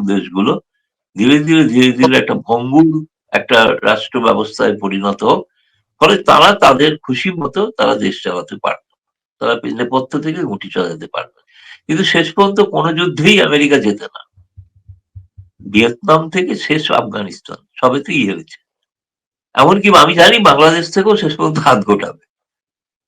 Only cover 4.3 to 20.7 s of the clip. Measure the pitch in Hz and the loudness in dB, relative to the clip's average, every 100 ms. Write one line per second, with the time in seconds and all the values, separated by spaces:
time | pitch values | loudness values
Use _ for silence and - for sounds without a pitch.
4.3 | 107 107 - 110 101 98 98 101 98 110 | 0 -4 -2 -2 -2 -4 -4 -4 -2 0
5.3 | 190 - _ _ _ _ - 156 196 - | -2 -4 _ _ _ _ 0 0 2 4
6.3 | 151 175 202 147 127 151 151 - 127 190 | 4 4 4 4 4 2 0 -6 -6 -4
7.3 | 175 143 185 220 - - 110 - - 92 | -6 -6 -4 -4 -2 -2 -2 -4 -6 -8
8.3 | 90 - 101 - - _ _ _ _ _ | -8 -10 -8 -6 -8 _ _ _ _ _
9.3 | - 117 117 101 113 123 131 131 147 160 | -6 -4 -4 -4 -6 -2 -2 -2 -6 -6
10.3 | 160 143 101 87 - 87 80 85 - - | -6 -6 -8 -8 -6 -6 -8 -12 -12 -12
11.3 | _ _ _ - - - 160 190 175 160 | _ _ _ -20 -14 -4 -2 0 0 0
12.3 | 202 196 196 202 151 165 160 175 139 160 | 0 0 2 0 0 -2 -2 -4 0 2
13.3 | 208 165 147 143 139 104 104 - - - | 4 2 0 2 2 0 -4 -8 -18 -20
14.3 | _ _ - - _ - - _ - - | _ _ -20 -20 _ -20 -20 _ -20 -20
15.3 | - - _ - 101 117 120 202 160 160 | -20 -20 _ -4 0 0 0 0 0 0
16.3 | 185 185 214 - 151 - - - 107 101 | -4 -4 -4 -4 -4 -2 -2 -4 -6 -10
17.3 | - - 85 _ - 127 135 143 160 101 | -12 -18 -20 _ -4 -2 -2 -4 -2 -2
18.3 | 82 80 - _ _ _ _ _ _ _ | -4 -12 -20 _ _ _ _ _ _ _
19.3 | _ _ - 147 202 202 165 151 170 180 | _ _ 0 2 2 4 4 4 4 4
20.3 | 233 202 143 160 | 4 4 4 4